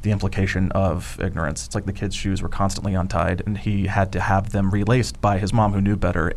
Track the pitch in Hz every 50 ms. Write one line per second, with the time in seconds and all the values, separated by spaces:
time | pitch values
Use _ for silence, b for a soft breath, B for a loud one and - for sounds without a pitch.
0 | - 101 107 98 - 101 - - 98 95 - 95 95 92 - 98 98 92 82 92
1 | - - - - 90 95 95 80 82 73 78 - - - - 107 101 - 95 -
2 | - 98 95 - - 101 95 92 98 101 - - 98 98 98 - - 101 95 92
3 | 92 92 - 82 85 87 90 87 - - 104 98 - 107 101 98 98 98 95 98
4 | 98 98 95 90 - - 98 95 98 - - 101 98 95 101 104 101 101 123 127
5 | 117 - - - - 104 101 92 107 95 104 117 107 101 98 98 98 98 104 95
6 | - 90 87 87 80 82 -